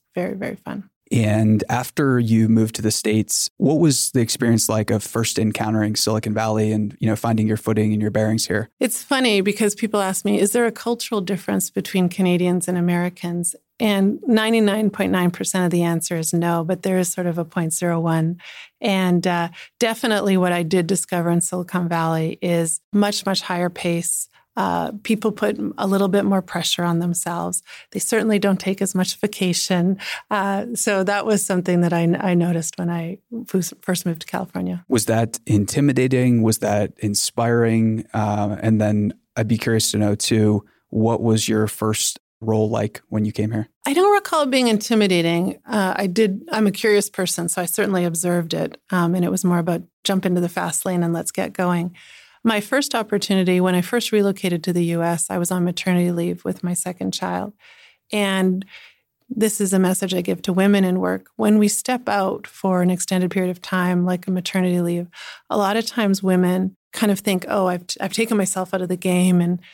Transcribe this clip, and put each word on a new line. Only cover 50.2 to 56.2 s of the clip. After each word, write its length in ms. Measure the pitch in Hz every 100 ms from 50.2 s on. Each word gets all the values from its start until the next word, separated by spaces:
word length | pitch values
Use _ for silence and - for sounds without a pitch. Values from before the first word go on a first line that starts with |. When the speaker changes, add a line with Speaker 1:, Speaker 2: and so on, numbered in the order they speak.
| 185
Speaker 1:
into 140 | 180
the 80 | 175
fast 360 | 175 170 -
lane 200 | 190 175
and 100 | 170
let's 160 | 165 -
get 220 | - 180
going. 420 | - 180 175 175 - - - - _
My 160 | 226 208
first 340 | 208 277 285
opportunity, 640 | 233 214 208 - 190 180 180
when 140 | 185
I 60 | 180
first 320 | 175 240 -
relocated 500 | 214 202 196 185 170
to 80 | 180
the 120 | 175
U 180 | 170 170
S, 260 | 170 165 -
I 100 | 190
was 120 | 175
on 140 | 185
maternity 480 | 175 180 185 180 175
leave 320 | 170